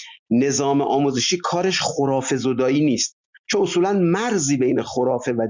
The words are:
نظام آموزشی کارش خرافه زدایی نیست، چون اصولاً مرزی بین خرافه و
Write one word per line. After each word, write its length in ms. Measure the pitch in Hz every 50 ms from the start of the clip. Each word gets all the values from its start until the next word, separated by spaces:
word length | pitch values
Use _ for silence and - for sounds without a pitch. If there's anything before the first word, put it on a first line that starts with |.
| - - - - _ -
نظام 520 | 113 120 135 139 135 139 143 139 139 143
آموزشی 560 | 139 - 117 139 143 143 127 123 113 - 180 175
کارش 420 | - - - 175 180 190 180 -
خرافه 540 | - - - - 139 135 135 135 131 - 139
زدایی 500 | 127 113 131 127 117 127 127 135 147 151
نیست، 320 | 147 120 - - - - _ _ _ _ - _ -
چون 120 | - 202
اصولاً 320 | 202 170 - 180 175 196 202
مرزی 640 | 196 180 165 170 196 226 247 220 185 147 135 143 123
بین 240 | 127 127 139 127
خرافه 520 | - - - 127 123 127 123 120 - 131 120
و 140 | 117 113 110